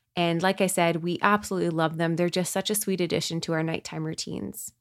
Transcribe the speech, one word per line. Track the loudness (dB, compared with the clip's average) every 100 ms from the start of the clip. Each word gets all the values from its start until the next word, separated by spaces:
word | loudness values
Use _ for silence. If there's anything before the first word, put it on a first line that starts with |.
| _ 0
And | 2 4
like | 2 2
I | 2
said, | 4 2 2
we | -2 2
absolutely | 4 4 0 -2 0
love | 2 0 0
them. | 0 2
They're | 2
just | 0 -2
such | -2 -2
a | -2
sweet | 0 -2
addition | 0 0 -2 -4
to | -2
our | -2
nighttime | 0 -2 -6 -6 -6
routines. | -6 -8 -6 -8 -10 -14 _